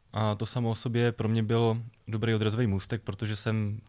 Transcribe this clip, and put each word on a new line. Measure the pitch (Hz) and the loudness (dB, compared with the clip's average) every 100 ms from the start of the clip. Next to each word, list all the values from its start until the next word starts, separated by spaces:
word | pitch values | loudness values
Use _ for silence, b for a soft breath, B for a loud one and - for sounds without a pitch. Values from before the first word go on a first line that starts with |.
| _ | _
a | 107 107 | -2 0
to | 104 113 | 0 -2
samo | 127 117 | -2 -2
o | |
sobě | 110 123 117 120 | -2 -2 2 2
pro | - 110 | 2 0
mě | 113 | 2
byl | 110 117 117 117 117 - - | 2 2 2 0 -6 -14 -6
dobrý | 110 113 | -2 2
odrazový | 110 110 110 117 | 2 2 2 2
můstek, | 98 - 113 | 0 -2 -6
protože | - 104 107 107 | -6 -4 -4 -2
jsem | 113 110 104 107 | -2 0 -2 -4